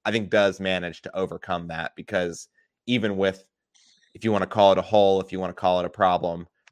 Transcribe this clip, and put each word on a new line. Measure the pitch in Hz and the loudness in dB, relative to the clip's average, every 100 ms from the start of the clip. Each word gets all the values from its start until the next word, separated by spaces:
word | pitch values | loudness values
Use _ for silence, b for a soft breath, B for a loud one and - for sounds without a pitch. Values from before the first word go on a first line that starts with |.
I | 107 | -4
think, | 110 95 | -4 0
does | 107 101 92 | 2 2 0
manage | 95 92 87 80 | -4 -4 -6 -12
to | - 95 | -10 -6
overcome | 90 87 - 87 85 | -6 -8 -8 -8 -8
that, | 80 80 - | -10 -10 -12
because | - 98 87 82 - _ _ _ - | -6 -4 -4 -8 -16 _ _ _ -4
even | 123 104 95 | -2 -2 0
with, | 95 95 _ _ _ _ b b b | -2 -2 _ _ _ _ b b b
if | - | -6
you | 113 | -2
wanna | 101 92 | 0 0
call | 110 98 | 6 6
it | 92 | 6
a | |
hole, | - 104 98 95 | 2 4 4 2
if | 92 | -2
you | 92 | -8
wanna | 90 | -8
call | - 92 90 | -2 0 0
it | 87 | -2
a | |
problem | - 95 87 87 85 85 _ _ | 0 2 2 -2 -6 -12 _ _